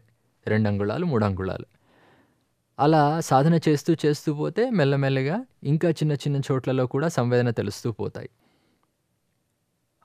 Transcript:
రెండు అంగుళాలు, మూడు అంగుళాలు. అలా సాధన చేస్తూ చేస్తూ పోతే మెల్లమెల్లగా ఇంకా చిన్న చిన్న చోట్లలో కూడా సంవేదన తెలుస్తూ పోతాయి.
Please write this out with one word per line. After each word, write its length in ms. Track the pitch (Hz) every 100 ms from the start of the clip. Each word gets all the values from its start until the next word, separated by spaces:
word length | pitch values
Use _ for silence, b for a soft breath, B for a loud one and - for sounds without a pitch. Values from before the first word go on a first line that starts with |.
| _ _ _ _ -
రెండు 220 | 107 107
అంగుళాలు, 360 | 101 101 117 180
మూడు 180 | 120
అంగుళాలు. 420 | 107 92 95 - - _ b b b b b b b b _ -
అలా 240 | 143 156 147 165
సాధన 360 | - 135 156 165
చేస్తూ 340 | - 147 - 160
చేస్తూ 340 | 147 151 -
పోతే 280 | 147 151 165 254
మెల్లమెల్లగా 640 | 208 139 139 135 135 131 202 262 _
ఇంకా 260 | 139 151 175
చిన్న 220 | 156 156
చిన్న 240 | 143 147 139
చోట్లలో 420 | 135 131 131 131 127
కూడా 220 | 139 160
సంవేదన 420 | 147 123 123 123
తెలుస్తూ 400 | 113 104 - 120
పోతాయి. 380 | 110 104 - - _ _ _ _ _ _ _ _ _ _ _ _ _ _ _ _ _